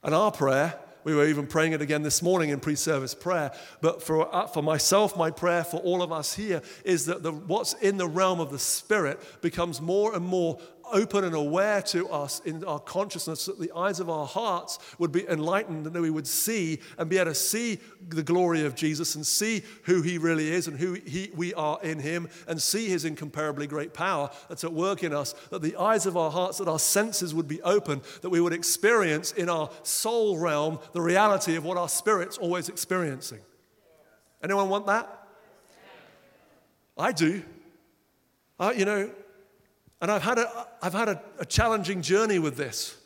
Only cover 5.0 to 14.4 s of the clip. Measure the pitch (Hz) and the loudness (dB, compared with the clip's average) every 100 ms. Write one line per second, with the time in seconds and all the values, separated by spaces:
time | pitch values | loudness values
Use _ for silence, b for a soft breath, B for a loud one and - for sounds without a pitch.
5 | 208 180 165 165 175 175 156 - 180 180 | 4 2 -2 0 0 2 0 -4 0 0
6 | 175 160 147 - 214 170 B B - 160 | 0 -2 -4 -6 -2 -4 B B 0 0
7 | 147 185 165 151 185 196 208 - 196 196 | 2 -2 -4 -6 -2 -2 -2 0 2 2
8 | 180 156 190 180 160 139 - - - 214 | 0 2 2 2 -2 -2 -2 -2 2 2
9 | 151 143 B B 170 - 175 139 160 190 | 2 -2 B B -4 0 -2 -2 0 2
10 | 208 208 175 185 170 156 B B - 226 | 2 0 0 2 2 -2 B B 0 2
11 | 220 202 185 165 147 165 202 208 190 170 | 2 2 0 0 0 2 4 2 0 -2
12 | 180 156 143 - - 160 180 147 - 180 | 0 -4 -4 -6 -6 -8 -6 -6 -4 -2
13 | 202 180 165 160 - 131 165 170 185 175 | -2 -4 -6 -6 -6 -6 -6 -2 -2 -2
14 | 175 160 139 190 | -4 -4 -2 -2